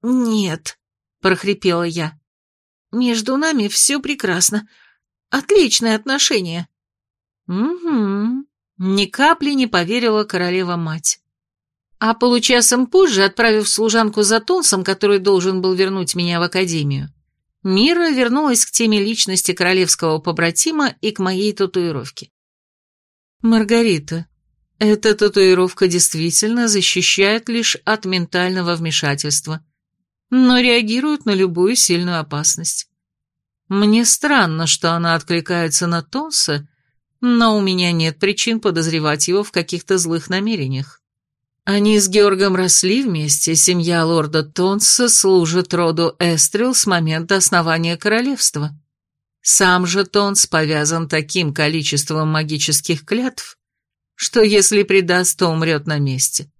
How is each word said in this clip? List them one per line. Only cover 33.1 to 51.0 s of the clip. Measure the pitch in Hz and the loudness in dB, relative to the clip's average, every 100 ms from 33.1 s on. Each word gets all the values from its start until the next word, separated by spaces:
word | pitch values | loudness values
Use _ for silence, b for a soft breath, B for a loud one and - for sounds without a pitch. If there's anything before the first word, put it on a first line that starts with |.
| _ _ _ _ _ _ | _ _ _ _ _ _
Мне | 196 208 220 233 | 0 2 4 2
странно, | - 294 277 180 160 160 | 0 0 2 0 -2 -2
что | - 170 | -2 -2
она | 170 170 165 | -2 0 -2
откликается | - 170 160 175 165 147 175 | -2 -4 -2 -4 -2 -2 -2
на | 170 | -4
Тонса, | - 262 311 294 - 147 147 b b b _ _ 247 | -4 -8 -4 -4 -2 -4 -8 b b b _ _ 0
но | 240 233 214 | 2 2 2
у | |
меня | 196 185 175 | 0 0 0
нет | 170 160 151 | 0 -2 0
причин | 196 208 - 226 | -2 -2 -2 0
подозревать | 214 165 165 160 151 147 - | -2 0 -2 -2 -2 -2 0
его | 190 | -2
в | 208 | -2
каких-то | 185 165 175 - 190 | -4 -4 -8 -2 -2
злых | 170 165 - | 0 -4 -4
намерениях. | 185 208 214 131 135 139 - _ _ _ _ _ _ | -4 -2 -4 -4 -6 -8 -14 _ _ _ _ _ _
Они | - 202 208 214 | -2 2 4 2
с | 190 | 2
Георгом | 202 202 190 196 185 | 4 4 4 2 2
росли | 185 - 185 233 | 2 2 2 0
вместе, | 269 165 151 143 - 160 | 0 -2 -2 -2 0 0
семья | - 180 170 170 165 | 2 0 0 0 2
лорда | 165 151 160 | 0 0 -2
Тонса | 151 - 185 202 - - 240 | -4 -2 0 2 0 2 2
служит | - 190 185 165 175 180 | 2 4 4 4 0 0
роду | 170 170 160 170 - | 0 0 0 -2 0
Эстрил | 175 160 - 208 247 254 | -2 0 0 0 0 0
с | - | 0
момента | 180 160 160 165 190 | 0 0 -4 -2 0
основания | 185 180 165 165 170 170 | 2 2 0 0 -2 -2
королевства. | 214 220 247 262 - 147 147 147 _ _ _ _ _ _ | 0 0 0 -2 -2 -2 -8 -10 _ _ _ _ _ _
Сам | - - 190 180 180 | 0 2 4 2 0
же | 185 190 | -2 0
Тонс | 208 202 196 - | 0 0 0 0
повязан | 160 151 151 151 165 | 0 0 0 -2 -2